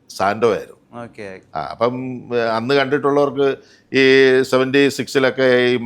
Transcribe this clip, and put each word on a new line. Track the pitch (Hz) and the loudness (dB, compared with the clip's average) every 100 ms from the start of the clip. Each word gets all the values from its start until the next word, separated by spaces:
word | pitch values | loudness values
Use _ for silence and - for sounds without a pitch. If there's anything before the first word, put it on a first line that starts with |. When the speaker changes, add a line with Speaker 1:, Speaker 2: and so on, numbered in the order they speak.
| - | -16
Speaker 1:
സാൻഡോ | - 95 107 117 90 | -4 -2 0 0 0
ആയിരുന്നു. | - - _ 117 | -6 -20 _ -18
Speaker 2:
ഓക്കെ, | 117 - 101 | -18 -16 -18
ഓക്കെ. | 92 _ 78 | -18 _ -10
Speaker 1:
ആ, | 71 | -10
അപ്പം, | - 120 127 131 123 104 120 | -4 -4 -4 -8 -12 -6 -4
ഏ, | 113 113 | -2 -2
അന്ന് | 117 139 | 0 0
കണ്ടിട്ടുള്ളവർക്ക് | 131 143 139 143 143 131 139 127 _ _ - | 0 0 0 0 0 0 -2 -2 _ _ -6
ഈ | 131 135 135 135 131 131 | 2 4 6 6 4 2
സെവൻറ്റി | 131 131 139 139 127 | 0 0 2 2 0
സിക്സിലൊക്കെ | 113 139 131 131 131 123 123 | -4 0 0 2 2 2 2
ഈ | 123 | 0